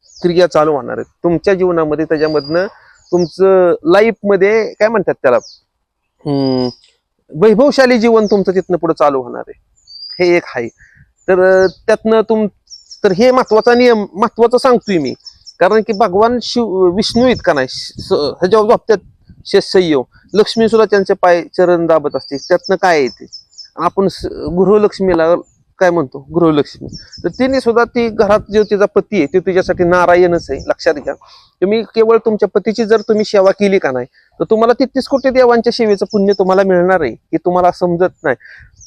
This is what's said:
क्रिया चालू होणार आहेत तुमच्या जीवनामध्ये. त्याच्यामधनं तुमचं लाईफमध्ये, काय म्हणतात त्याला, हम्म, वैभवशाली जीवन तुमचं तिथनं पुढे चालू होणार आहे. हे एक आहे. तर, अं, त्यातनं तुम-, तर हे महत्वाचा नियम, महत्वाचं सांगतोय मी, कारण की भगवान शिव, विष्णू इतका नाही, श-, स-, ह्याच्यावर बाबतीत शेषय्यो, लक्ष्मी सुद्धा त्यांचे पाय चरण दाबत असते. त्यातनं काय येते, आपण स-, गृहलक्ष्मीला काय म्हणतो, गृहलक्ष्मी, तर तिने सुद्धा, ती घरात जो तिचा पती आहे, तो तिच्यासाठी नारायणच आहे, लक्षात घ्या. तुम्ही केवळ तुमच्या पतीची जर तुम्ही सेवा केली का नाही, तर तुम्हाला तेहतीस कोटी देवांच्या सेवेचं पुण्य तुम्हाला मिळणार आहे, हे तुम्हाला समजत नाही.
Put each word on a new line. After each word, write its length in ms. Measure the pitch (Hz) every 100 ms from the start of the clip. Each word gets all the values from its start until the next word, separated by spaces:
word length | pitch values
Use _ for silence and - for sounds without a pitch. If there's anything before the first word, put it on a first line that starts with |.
| _ -
क्रिया 240 | 180 175 175
चालू 260 | 156 151
होणार 240 | 147 117 117
आहेत 100 | 113
तुमच्या 480 | _ 170 165 -
जीवनामध्ये. 500 | 190 185 165 156 151
त्याच्यामधनं 600 | 160 156 156 151 139 165 196 - _ _ -
तुमचं 600 | 175 170 - 190 190 180 160
लाईफमध्ये, 880 | 156 190 226 208 202 196 196 220 202
काय 160 | - 214
म्हणतात 260 | 226 160 139
त्याला, 140 | 135 120 - - _ _ _ _ _ _ 151
हम्म, 420 | 139 135 127 123 - _ _ _ _ _ 151
वैभवशाली 560 | 214 208 285 262 254 247
जीवन 280 | 233 220 208
तुमचं 260 | 208 190
तिथनं 240 | 185 180 175
पुढे 180 | 165 160
चालू 240 | 151 135
होणार 200 | 120 123 120
आहे. 120 | - _ _ _ - - -
हे 180 | 180 175
एक 60 | - 127
आहे. 120 | 117 - _ _ _ _ -
तर, 340 | 185 185 185
अं, 40 | 185 - -
त्यातनं 340 | 214 220 220
तुम-, 280 | 214 220 208 - _ - _ -
तर 80 | 208
हे 180 | 180 247
महत्वाचा 440 | 254 - 214 226
नियम, 320 | 240 247 220 202
महत्वाचं 440 | 180 220 - 226 240
सांगतोय 400 | 269 240 - 180
मी, 160 | 131 - - _ - -
कारण 200 | 180 214
की 120 | 208
भगवान 460 | 202 220 185 226 247
शिव, 520 | - 240 226 185 185
विष्णू 320 | 180 - 226 254
इतका 260 | 214 -
नाही, 140 | 147 131
श-, 220 | - - -
स-, 160 | -
ह्याच्यावर 540 | 143 143 - 185 220 208
बाबतीत 300 | 220 - 208 - _ _ - -
शेषय्यो, 560 | 196 - 196 175 143 120 _ _
लक्ष्मी 340 | 190 208 226 226
सुद्धा 160 | 220
त्यांचे 300 | 214 202 190
पाय 280 | 190 180 175 147 -
चरण 300 | 180 175 165
दाबत 300 | 160 143 131
असते. 200 | - 139
त्यातनं 400 | - 175 - 185
काय 200 | 185 160
येते, 240 | 123 - - - _ - - -
आपण 320 | 170 - 196
स-, 180 | - -
गृहलक्ष्मीला 920 | - 151 175 190 208 208 - 190 165 160 175 - _ _ -
काय 120 | 185
म्हणतो, 360 | 170 135 139 139
गृहलक्ष्मी, 540 | 160 165 151 - - - - - -
तर 40 | 175
तिने 320 | 170 262 269
सुद्धा, 240 | 240 226
ती 240 | 233 240 233
घरात 440 | 220 202 208 -
जो 100 | 208
तिचा 220 | 208 202 160
पती 300 | 202 180 202
आहे, 100 | 143
तो 140 | 185
तिच्यासाठी 440 | 185 180 180 165
नारायणच 640 | 175 180 175 175 180 170 -
आहे, 100 | 135
लक्षात 340 | - - -
घ्या. 200 | 147 139 - _ - _ -
तुम्ही 220 | 185 220
केवळ 360 | 208 226 220 226
तुमच्या 300 | 226 214 196
पतीची 300 | 208 208 214
जर 160 | 214 220
तुम्ही 240 | 208 214
सेवा 260 | 208 202 190
केली 280 | 190 202 196
का 120 | 147
नाही, 160 | 127 123 _ _ -
तर 40 |
तुम्हाला 280 | 165 220 226
तेहतीस 340 | 240 254 269 -
कोटी 240 | 269 262
देवांच्या 420 | 254 247 240 233
सेवेचं 340 | - 220 202 202
पुण्य 260 | 208 196
तुम्हाला 300 | 196 185 190
मिळणार 380 | 196 180 180 185
आहे, 120 | 135
हे 240 | 107 _ 165
तुम्हाला 340 | 180 180 175
समजत 520 | - 180 170 180 -
नाही. 120 | 151 120 - - - _